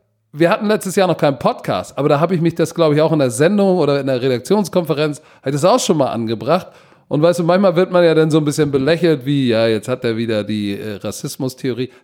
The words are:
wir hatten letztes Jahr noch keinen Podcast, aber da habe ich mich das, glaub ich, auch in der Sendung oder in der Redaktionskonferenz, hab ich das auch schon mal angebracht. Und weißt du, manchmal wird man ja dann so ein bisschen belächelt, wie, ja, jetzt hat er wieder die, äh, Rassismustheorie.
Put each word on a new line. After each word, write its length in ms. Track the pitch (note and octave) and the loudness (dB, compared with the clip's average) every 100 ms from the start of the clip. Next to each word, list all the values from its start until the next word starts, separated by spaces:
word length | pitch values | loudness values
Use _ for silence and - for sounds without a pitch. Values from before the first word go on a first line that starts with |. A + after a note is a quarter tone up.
| _ _ _ | _ _ _
wir 180 | D3 E3+ | 0 0
hatten 160 | A3 G#3 | 2 0
letztes 280 | G#3+ F#3+ | -2 -2
Jahr 140 | G3+ F3+ | 0 0
noch 80 | D3+ | 2
keinen 220 | D3+ B2+ | 0 0
Podcast, 580 | G#3 B3 - G2 - - | -2 -2 -4 -4 -4 -4
aber 120 | D3+ | 0
da 120 | D3 | 2
habe 140 | E3+ | 2
ich 60 | F3 | 0
mich 140 | E3 | 0
das, 200 | E3 D#3 | 0 -2
glaub 180 | E3 D#3 | 0 2
ich, 80 | D3 | 2
auch 120 | D#3 | 2
in 60 | D#3 | 2
der 120 | C3 | 0
Sendung 480 | A2+ E3 G#3 G3 F3+ | 2 2 4 2 2
oder 220 | C#3+ C#3 | 2 0
in 60 | C3+ | 0
der 140 | B2+ | -2
Redaktionskonferenz, 1000 | C3 A#2+ - G#3 E3+ F#3 D#3+ C#3+ D#3 C#3+ - - | 0 -2 0 0 0 -2 -2 -2 -2 -4 -14 -10
hab 60 | C3+ | -6
ich 60 | |
das 120 | C#3+ | 0
auch 160 | F3+ B3 | 2 2
schon 160 | - D#3+ | 2 0
mal 120 | C3 | 0
angebracht. 600 | A2+ A2+ A2 A#2 F3+ - - _ _ _ | -2 -4 -4 -2 -2 -2 -18 _ _ _
Und 140 | D3 | 0
weißt 160 | E3 F3 | 2 2
du, 60 | |
manchmal 300 | E3+ F#3 G3 E3+ | 2 2 2 2
wird 140 | F#3 | 2
man 140 | F3+ | 2
ja 100 | E3 | 4
dann 160 | D#3+ D#3 | 4 4
so 60 | D#3 | 2
ein 80 | |
bisschen 260 | D3+ D3 D3 | 0 0 0
belächelt, 540 | C3+ C3+ E3 E3+ D3 | 0 0 2 2 0
wie, 240 | B2+ C#3+ B2 | 0 0 2
ja, 180 | A2 A2+ | 2 2
jetzt 220 | G#2+ B2+ | 0 -4
hat 160 | B2+ | -4
er 140 | A#2 A2+ | -4 -4
wieder 260 | A2+ G#2+ | -2 -4
die, 340 | G#2 G#2+ G2+ G2+ | -4 -4 -4 -6
äh, 180 | G#2+ G2 | -8 -10
Rassismustheorie. 920 | G#2+ - C#3+ - C3 - C3+ A#2 B2+ - | -10 -10 -12 -8 -8 -6 -6 -6 -8 -12